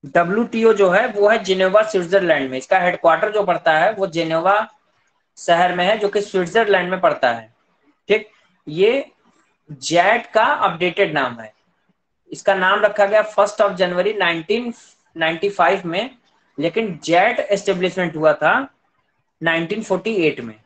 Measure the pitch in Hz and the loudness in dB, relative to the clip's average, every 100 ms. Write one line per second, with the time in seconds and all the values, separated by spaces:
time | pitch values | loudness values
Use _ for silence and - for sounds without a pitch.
0 | 143 170 175 208 233 226 226 208 190 185 | 0 0 0 -2 -2 2 2 4 4 4
1 | 247 202 208 220 185 185 190 202 214 190 | 0 2 2 2 0 0 2 2 2 -2
2 | 170 196 175 147 135 131 - 190 180 180 | 0 0 2 0 -2 -8 -2 0 0 2
3 | 165 160 214 208 185 160 170 156 185 214 | 2 2 0 -2 -2 0 0 2 0 -2
4 | 190 160 165 160 175 208 226 _ _ _ | -4 -4 -2 0 2 0 -2 _ _ _
5 | _ _ _ - - 170 180 175 180 220 | _ _ _ -10 0 2 2 0 0 0
6 | 202 208 202 190 170 226 214 190 180 185 | -2 -2 -2 -4 0 0 2 2 0 0
7 | 175 147 127 117 110 _ _ _ _ _ | 0 2 -2 -2 -10 _ _ _ _ _
8 | - 214 - _ _ _ - 156 208 269 | -2 -2 -2 _ _ _ -12 0 2 0
9 | - _ _ _ _ _ _ 143 - 165 | -6 _ _ _ _ _ _ -14 0 2
10 | 185 233 - 220 247 294 202 165 180 170 | 4 2 0 0 2 0 -2 -2 -4 0
11 | 180 151 127 117 110 _ _ _ _ _ | 0 0 -4 -6 -18 _ _ _ _ _
12 | _ _ _ - - 196 185 208 208 208 | _ _ _ -4 0 2 2 2 0 2
13 | 196 214 214 - 202 - 202 180 180 180 | 2 2 0 0 -2 2 0 2 -2 0
14 | 190 214 175 165 160 226 240 - - _ | -2 0 -2 -2 -4 -4 -4 -12 -20 _
15 | _ 165 160 165 202 202 170 190 180 175 | _ -4 -4 -2 -4 0 0 0 -2 -6
16 | 254 _ _ _ _ - 160 226 220 156 | -6 _ _ _ _ -6 -4 -2 -6 -8
17 | - 170 214 240 - 202 202 185 180 185 | 0 2 2 0 -2 -2 -2 -2 -2 -2
18 | 175 156 156 143 151 233 277 _ _ _ | -6 0 0 2 0 0 -4 _ _ _
19 | _ _ _ _ 165 165 165 214 214 185 | _ _ _ _ -2 -2 -4 -8 -4 -4
20 | 220 214 160 - 117 107 | -4 -2 -2 -2 -14 -18